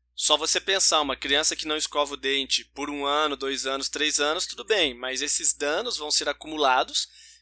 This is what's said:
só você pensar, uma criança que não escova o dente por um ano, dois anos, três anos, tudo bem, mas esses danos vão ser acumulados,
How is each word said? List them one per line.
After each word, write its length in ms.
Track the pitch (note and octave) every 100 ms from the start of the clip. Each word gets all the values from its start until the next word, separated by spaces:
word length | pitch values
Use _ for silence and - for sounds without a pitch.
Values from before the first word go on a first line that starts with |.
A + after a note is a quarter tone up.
| _
só 220 | - - D3+
você 240 | D#3 -
pensar, 420 | - F#3+ - D#3+
uma 140 | C#3+ B2+
criança 400 | C#3 C#3+ D#3 D#3
que 120 | D#3
não 100 | D3+
escova 380 | - D3 C#3+ C#3
o 20 |
dente 480 | C3 C#3 C3 - -
por 240 | - C#3+
um 160 | D3 C#3+
ano, 320 | D3 D3+ C3+
dois 280 | C3+ C3 C3
anos, 220 | C3+ C3
três 320 | D3 D3+ D3
anos, 260 | D3 E3 -
tudo 200 | - A#3
bem, 280 | G#3+ D3+
mas 280 | A#2+ B2+ C3
esses 320 | D3 - -
danos 440 | - C#3+ E3 A#3+ G#3+
vão 140 | D3+
ser 160 | - D3
acumulados, 800 | C#3+ D3+ D#3 C#3 B2+ - - - - - -